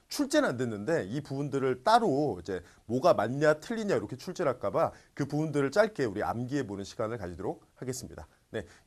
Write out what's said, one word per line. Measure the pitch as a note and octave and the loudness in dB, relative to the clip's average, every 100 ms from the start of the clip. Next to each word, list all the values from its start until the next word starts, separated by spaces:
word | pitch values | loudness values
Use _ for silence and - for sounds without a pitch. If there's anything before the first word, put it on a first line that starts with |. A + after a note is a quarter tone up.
| _ | _
출제는 | - C#4+ D#4 A#3 | -4 2 4 2
안 | A#2+ | 0
됐는데 | B2 G2+ A2 D#3+ F#2+ | -2 -2 0 0 0
이 | C#3+ | -6
부분들을 | - C3+ C#3+ C3+ C3 B2+ G#3 | -6 -6 -2 0 0 2 6
따로 | A#3 A3 C3+ D3 F2+ | 6 6 2 0 -2
이제 | F#2 F#2 - - - | -4 -6 -6 -16 -4
뭐가 | B2+ E3+ | 4 6
맞냐 | G#2 A2 C#3 D3+ D3+ | 6 2 2 4 2
틀리냐 | - A3+ G#3 C3 | -2 -4 0 0
이렇게 | G2 B2 | -2 -8
출제를 | - F3+ D3+ | -10 -2 -2
할까 | A#2 - | 0 -2
봐 | C#3+ C3+ - - | 0 0 -2 -14
그 | - C#3+ | -6 -4
부분들을 | D3 D#3 C#3+ C3+ | -2 0 0 2
짧게 | G3+ G#3+ G#3+ | 2 2 0
우리 | A#2+ G2 | -2 0
암기해 | E2+ G#2+ B2 C#3+ G#2 | -2 -2 -2 -4 -4
보는 | G2 | -6
시간을 | G2 - A2 A#2 | -8 -6 -4 -4
가지도록 | F2+ F2 A2 E3+ _ _ | -8 -6 -6 -8 _ _
하겠습니다. | B2+ B2+ D#2 D2 - _ _ | -8 -8 -10 -14 -18 _ _
네, | A2+ F2+ - | -10 -10 -10